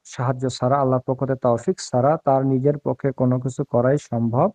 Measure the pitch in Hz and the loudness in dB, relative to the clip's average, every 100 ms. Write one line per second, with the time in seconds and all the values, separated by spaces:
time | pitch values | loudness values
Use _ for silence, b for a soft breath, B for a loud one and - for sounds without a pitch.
0 | - - 123 131 131 - 123 143 131 127 | -18 -6 -4 -2 -4 -2 0 2 2 0
1 | - 131 135 131 127 117 - 190 - 127 | -2 -4 -2 -2 0 0 0 -4 -2 0
2 | 135 160 - 135 135 131 139 143 135 131 | 2 2 2 2 2 2 0 0 -4 -4
3 | 139 - 127 127 131 127 - 120 123 147 | -4 0 0 0 -2 -6 -2 2 2 0
4 | - 117 117 120 185 | -2 -2 0 0 0